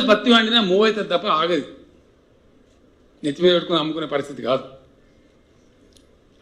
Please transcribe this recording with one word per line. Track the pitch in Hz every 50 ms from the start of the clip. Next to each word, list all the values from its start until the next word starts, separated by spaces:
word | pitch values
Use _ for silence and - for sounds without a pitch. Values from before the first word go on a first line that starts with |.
| 254 226
పత్తి | 208 208 - 247
వండినా | 233 226 220 220 233 240
మూవ్ | 208 180 185 202 220
అవుతుంది | 220 214 208 185 165
తప్ప | 175 170 185
ఆగదు, | 208 165 156 165 175 175 143 120 - - - - _ _ _ _ _ _ _ _ _ _ _ _ _ _ _ _ _ _ _ _ _ _ _ _ _ _ - -
నెత్తి | 147 139 160
మీద | 180 180
పెట్టుకొని | 180 170 165 - 170 160
అమ్ముకునే | 151 156 151 165 156
పరిస్థితి | 135 143 139 139 - 139 117
కాదు. | 113 113 135 127 - - - - - - _ _ _ _ _ _ _ _ _ _ _ _ _ _ _ _ _ _ _ _ _ - _ _ _ _ _ _ _ -